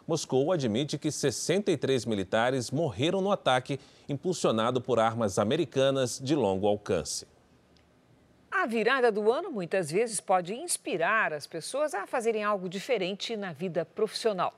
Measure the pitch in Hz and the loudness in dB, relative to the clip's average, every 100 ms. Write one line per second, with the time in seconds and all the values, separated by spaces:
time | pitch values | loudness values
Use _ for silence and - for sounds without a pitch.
0 | - 156 - 135 143 185 127 104 147 147 | -4 -4 0 2 2 2 0 0 -2 -4
1 | 156 - 143 - - 180 214 160 127 135 | -4 -2 -2 -2 -2 0 0 0 0 0
2 | 113 104 92 110 120 135 113 - 165 95 | 0 -2 0 2 2 0 -2 -2 -2 0
3 | 151 196 190 190 - 127 - - - - | 0 0 0 0 2 0 0 -8 -10 -18
4 | - 143 185 180 180 110 113 127 113 117 | -8 -4 -4 0 2 2 2 0 2 4
5 | 110 117 110 107 107 151 147 135 135 135 | 4 2 0 2 2 2 0 2 2 2
6 | 123 - 131 151 104 95 104 104 - 87 | -2 -4 0 2 4 4 2 0 0 -2
7 | - - - _ _ _ _ _ _ _ | 0 -8 -10 _ _ _ _ _ _ _
8 | _ _ _ _ _ 381 339 226 214 269 | _ _ _ _ _ -2 0 2 2 4
9 | 240 208 208 269 392 240 170 196 160 170 | 4 4 2 2 -2 -6 -2 -2 0 0
10 | 233 202 - 185 175 233 349 - 339 196 | 0 -2 0 2 2 -6 -6 -6 -4 0
11 | 170 220 185 151 - 170 - 262 302 381 | 2 2 2 -2 -8 -10 -6 -2 -2 -2
12 | 370 269 226 214 208 208 185 190 - 233 | -4 -2 0 0 0 -2 -2 -6 -2 -2
13 | 180 202 - 226 196 139 185 165 160 - | -2 -4 -6 -6 -6 -6 -4 -2 -4 -2
14 | 214 - 226 190 151 | -4 0 -2 0 -2